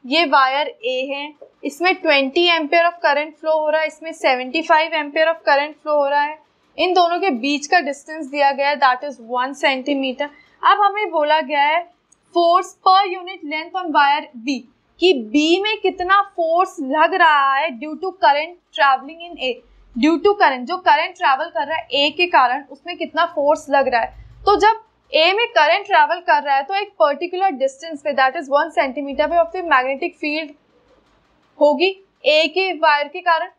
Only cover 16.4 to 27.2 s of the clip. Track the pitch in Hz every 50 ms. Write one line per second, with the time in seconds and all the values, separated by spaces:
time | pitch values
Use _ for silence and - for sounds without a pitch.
16.4 | 330 320 330 349 381 359 - - 277 254 285 311 320 339 370 370 349 320 302 285
17.4 | 277 269 269 269 302 339 254 226 294 311 311 302 349 381 370 _ 359 302 277 285
18.4 | 311 339 359 _ _ _ _ 311 285 277 269 233 247 285 - 285 - 349 339 -
19.4 | 254 262 240 - _ _ _ _ _ _ - 240 240 302 330 302 330 302 302 349
20.4 | 370 302 262 247 247 254 359 370 370 349 294 294 330 370 359 - 359 294 269 262
21.4 | 311 339 330 330 285 277 320 - - _ - 285 285 302 - - 359 349 349 302
22.4 | 262 240 247 285 285 _ 277 _ _ 339 349 311 330 - - 311 339 339 339 302
23.4 | 285 285 311 302 - 277 269 277 269 262 254 233 226 - - - - - - -
24.4 | - 392 415 - 370 427 453 440 - _ _ _ _ _ - 311 320 349 381 440
25.4 | 480 466 466 339 302 302 339 403 392 392 392 320 294 294 330 359 359 359 311 302
26.4 | 277 285 277 269 285 269 392 392 415 403 _ _ 320 294 285 285